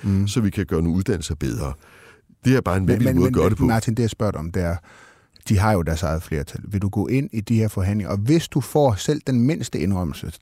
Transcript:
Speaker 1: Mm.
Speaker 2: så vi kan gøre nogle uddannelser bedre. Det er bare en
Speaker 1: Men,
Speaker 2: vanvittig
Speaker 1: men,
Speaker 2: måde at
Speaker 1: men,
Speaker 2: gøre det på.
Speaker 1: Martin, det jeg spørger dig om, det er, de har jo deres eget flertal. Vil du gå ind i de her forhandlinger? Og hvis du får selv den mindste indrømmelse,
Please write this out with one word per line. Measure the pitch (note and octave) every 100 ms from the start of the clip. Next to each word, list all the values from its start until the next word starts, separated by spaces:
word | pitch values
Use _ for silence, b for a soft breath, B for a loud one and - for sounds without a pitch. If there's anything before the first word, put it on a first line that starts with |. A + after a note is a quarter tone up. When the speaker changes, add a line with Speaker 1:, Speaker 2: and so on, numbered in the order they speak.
Speaker 1:
Mm. | G#2 F#2+ G2+
Speaker 2:
så | A2
vi | G#2
kan | F2+ F2+
gøre | E2+
nogle | E2 F2
uddannelser | F#2+ F#2 -
bedre. | D2+ C2+ A#1 C#2+ C2+ B B B B B _
Det | A#2+ B2+
er |
bare | - F2+
en |
Speaker 1:
Men, | F2+
Speaker 2:
vanvittig | G2 A#2+
Speaker 1:
men, | E2
Speaker 2:
måde | F2+
at |
Speaker 1:
men, | E2+
Speaker 2:
gøre | E2
det | G#2
på. |
Speaker 1:
Martin, | F#2 A2+ A#2
det | A2+
jeg | A2+
spørger | - G#2
dig | F2+
om, | D#2+
det | F2+
er, | F2 E2+ B B B B B B -
de | G#2
har | A2
jo | G#2
deres | D#2+ E2
eget | E2 D#2
flertal. | - D2+ C#2+ - -
Vil | G2
du | G2
gå | G2+ F#2+
ind | C3 C#3+
i | A2+
de | G2+
her | A2+ A2
forhandlinger? | G2+ F#2 G#2+ F#2+
Og | G2
hvis | G#2+ E3 -
du | D#3
får | A#2+ D3+ C#3+
selv | G2 - D3 -
den | B2+
mindste | A#2+ E3 A#2+ -
indrømmelse, | E2 F#2+ F2 - - -